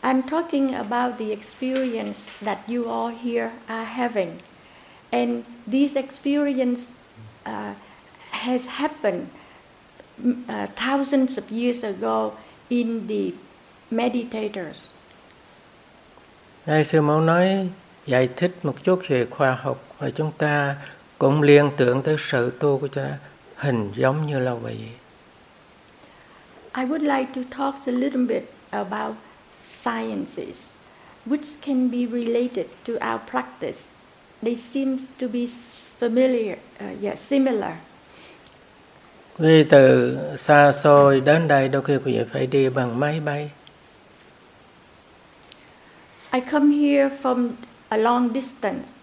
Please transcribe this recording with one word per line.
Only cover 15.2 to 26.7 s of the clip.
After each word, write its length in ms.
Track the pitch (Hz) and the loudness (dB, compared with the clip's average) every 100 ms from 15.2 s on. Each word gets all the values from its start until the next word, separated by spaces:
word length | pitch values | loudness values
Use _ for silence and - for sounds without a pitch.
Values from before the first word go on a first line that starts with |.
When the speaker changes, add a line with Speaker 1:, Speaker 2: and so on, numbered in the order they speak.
| - - - - - - - - - - - - - - - | -20 -20 -20 -20 -20 -20 -20 -20 -20 -20 -20 -20 -20 -14 0
Speaker 2:
Đây, 180 | 156 | 2
sư 180 | 151 160 | 4 2
muốn 240 | 147 156 160 | 4 4 4
nói, 420 | 170 185 196 185 180 - - - | 4 4 2 -2 -8 -20 -20 0
giải 220 | 127 127 127 | 2 2 0
thích 160 | 175 180 | -4 -2
một 220 | 156 127 | -6 -2
chút 180 | - 185 - | 0 0 0
về 180 | 131 120 | 0 0
khoa 240 | - 139 | 0 0
học, 300 | 123 139 127 - - | 0 -4 -8 -10 -8
rồi 120 | - 135 | -8 -4
chúng 160 | 156 147 | -6 -2
ta 380 | 151 147 143 143 - - - - | -2 0 -2 -4 -12 -20 -20 0
cũng 240 | 135 147 | 2 4
liên 280 | 147 147 147 143 | 8 8 8 2
tưởng 260 | 123 127 | 2 2
tới 140 | 160 151 | 0 -2
sự 320 | - 135 123 - | -2 -2 -2 -2
tu 180 | 147 139 | 0 0
của 100 | 139 | -2
chúng 160 | 139 | -6
ta, 140 | 139 143 - - - - | -8 -10 -14 -20 -20 -6
hình 360 | 143 120 101 104 | -2 -2 -4 0
giống 300 | 131 147 151 | 0 0 -2
như 120 | 143 | -2
là 160 | 127 | -2
vậy. 240 | 117 117 110 110 113 - - - - - - - - - - - - - - - - - | -4 -8 -10 -14 -18 -20 -20 -20 -20 -20 -20 -20 -20 -20 -20 -20 -20 -20 -20 -20 -20 -14